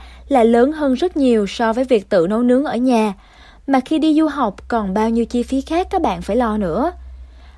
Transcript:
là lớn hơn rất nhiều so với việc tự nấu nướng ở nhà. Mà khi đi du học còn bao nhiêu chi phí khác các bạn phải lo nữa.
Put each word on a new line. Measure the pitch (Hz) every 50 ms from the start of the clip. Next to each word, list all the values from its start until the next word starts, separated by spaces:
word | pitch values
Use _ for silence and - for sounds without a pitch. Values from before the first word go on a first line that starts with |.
| - - - - -
là | - 285 247 226
lớn | 233 233 233 240 285
hơn | 311 302 302 269 254
rất | 247 349 370 -
nhiều | 320 269 254 233 214 202
so | 190 - - 233 220 220
với | 247 262
việc | 254 262 202 - -
tự | 208 180 165 185
nấu | 214 233
nướng | 247 247 247 262 294
ở | 269 -
nhà. | 226 254 262 240 220 214 208 190 - - - - - - - - - -
Mà | - 269 262
khi | 254 - 320 302
đi | 285 311 294
du | 311 320
học | 302 269 294 247 202 - - -
còn | - 240 226 208 190 190
bao | 214 214 226
nhiêu | 226 233 226
chi | 226 - 240 233
phí | - 262 269
khác | 269 - 320 349 370 370
các | 403 370
bạn | 311 233 180 170
phải | 180 - 202
lo | 247 247 220 214
nữa. | 214 202 170 156 208 285 349 370 - - - - - - - - - - - -